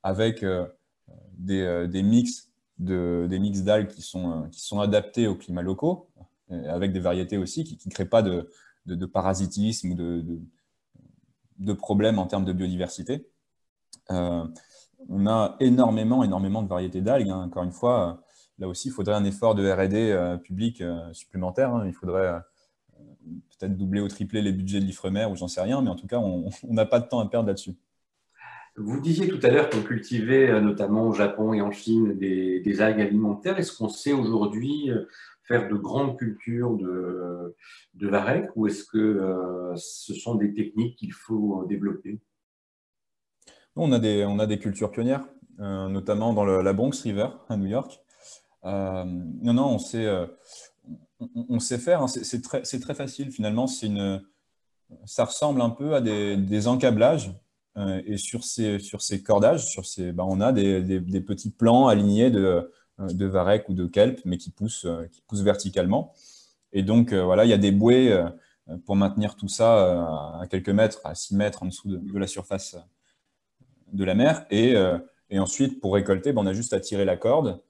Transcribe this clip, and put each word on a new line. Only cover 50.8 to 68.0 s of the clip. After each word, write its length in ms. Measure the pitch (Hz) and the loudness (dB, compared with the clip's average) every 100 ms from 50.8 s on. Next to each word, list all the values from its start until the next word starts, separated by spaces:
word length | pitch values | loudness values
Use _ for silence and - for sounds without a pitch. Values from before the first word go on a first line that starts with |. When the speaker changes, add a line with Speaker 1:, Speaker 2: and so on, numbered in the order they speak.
| - - _ _ | -20 -20 _ _
Speaker 1:
on, 100 | 120 117 | -12 -10
on, 100 | 120 | -2
on 100 | 117 | -2
sait 180 | - 120 | -2 -4
faire, 240 | 170 175 | 2 2
hein. 60 | 127 | 2
C'est, 160 | 123 | -4
c'est 180 | 110 131 | -6 -8
très, 220 | - 139 | -4 -6
c'est 160 | - 131 | -6 -8
très 160 | 139 143 | -8 -8
facile 360 | 139 - 139 | -8 -8 -10
finalement. 360 | - 107 113 127 | -4 -2 0 -2
C'est 200 | - 104 | -4 -4
une, 340 | 101 98 95 - _ _ _ _ _ _ - 107 | -2 -2 -4 -10 _ _ _ _ _ _ -20 -10
ça 200 | - - | -4 -2
ressemble 360 | - 151 135 | 0 0 2
un 80 | 117 | 0
peu 260 | 117 143 147 | -2 0 0
à 60 | |
des, 360 | 113 104 101 101 | 2 0 0 0
des 300 | 98 107 110 | 0 0 2
encablages, 680 | 127 127 107 123 156 98 95 _ _ _ 104 | 4 4 6 4 4 -2 -12 _ _ _ -6
euh, 240 | 98 95 104 | -4 -4 -4
et 120 | 101 | -6
sur 260 | - 117 | -6 -8
ces, 360 | - - 110 101 | -8 -2 -2 -2
sur 220 | 101 101 | -6 -10
ces 220 | - 98 | -6 -6
cordages, 420 | - 101 110 170 - | 2 6 6 4 -2
sur 200 | - 90 | -8 -10
ces, 260 | - 90 | -8 -6
bah, 140 | 87 92 | -4 -2
on 140 | 95 | 2
a 100 | 113 | 2
des, 300 | 123 98 95 | 4 4 2
des, 180 | 92 95 | 0 -2
des 220 | 90 95 | -2 -4
petits 300 | 95 101 107 | -4 -8 -8
plants 360 | - 113 120 131 | 4 6 8 8
alignés 420 | 104 101 104 127 | 6 6 6 4
de, 400 | 110 95 87 85 _ _ - | 4 4 2 -2 _ _ -10
euh, 80 | 95 | -6
de 180 | 87 95 | -2 0
varech 440 | 92 90 107 - | 2 4 2 0
ou 40 | |
de 120 | 92 87 | -4 0
kelp, 340 | 95 113 127 90 | 4 4 2 -6
mais 120 | 90 | -6
qui 140 | - | -8
poussent, 340 | - 107 - 90 | -8 -8 -6 -8
euh, 200 | 82 82 | -8 -10
qui 160 | _ _ | _ _
poussent 180 | 104 | 0
verticalement. 680 | 98 98 98 95 87 120 160 _ - - _ _ _ | 2 2 -2 0 0 0 -4 _ -20 -20 _ _ _
Et 100 | 98 | -2
donc, 300 | 98 117 120 | 4 4 6
euh, 100 | 98 | 2
voilà, 220 | 90 92 117 | 4 6 8
il 40 | |
y 40 | |
a 40 | 104 | 6
des 140 | 101 | 6
bouées, 400 | 101 113 127 | 6 8 8